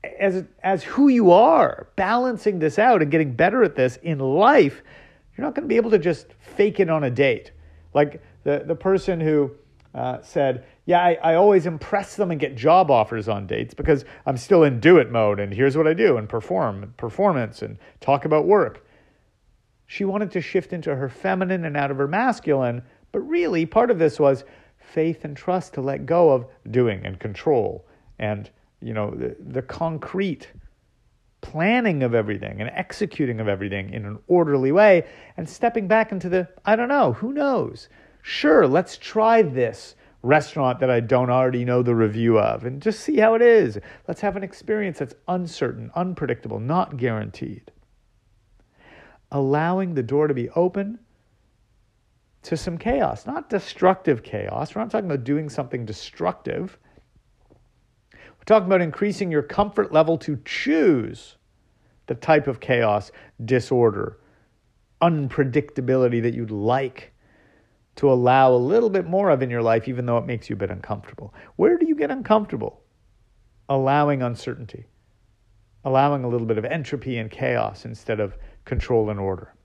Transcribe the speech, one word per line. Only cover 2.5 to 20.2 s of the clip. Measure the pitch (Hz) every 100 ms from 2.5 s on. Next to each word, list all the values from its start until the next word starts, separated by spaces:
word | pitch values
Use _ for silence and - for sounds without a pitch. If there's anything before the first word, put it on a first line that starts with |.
| 185
this | 156 170
out | 233 220
and | 156
getting | 160 151
better | 117 175 247
at | 214 -
this | 127 -
in | 165 151
life, | 135 147 220 294 147 - - - - _ _ -
you're |
not | 294
gonna | - 311
be | 226
able | 226
to | 214
just | 165 160 - _
fake | - - 208 -
it | 175
on | 160
a | 139
date. | 120 151 156 - - - - -
Like | 143 147 - - _
the, | 143 143 -
the |
person | 165 190 190 190 170
who, | 156 151 139 143 _ _ _
uh, | 131 123 127
said, | - 135 139 123 - _ -
"Yeah, | 175
I, | 175 165
I | 160
always | 165 208 196 165
impress | 156 - 202 190 -
them | 196
and | 160
get | 139 131
job | 143 175 170
offers | 127 107 113 104
on | 101 98
dates | 110 117
because | - 143 143 - -
I'm | - 131
still | - 185
in | 151 120
do | 151 175
it | 120
mode, | 120 104 101
and | 101
here's | 98 135 139
what | 156
I |
do, | 165 214 120
and | 107
perform, | 117 - 185 131 98 113 -
performance, | 120 107 202 151 110 -
and | 110 107 - _
talk | - 139
about | 156 151 160
work." | 202 127 - _ _ _ _ _ _ _ _ _ _ _
She | - 196
wanted | 196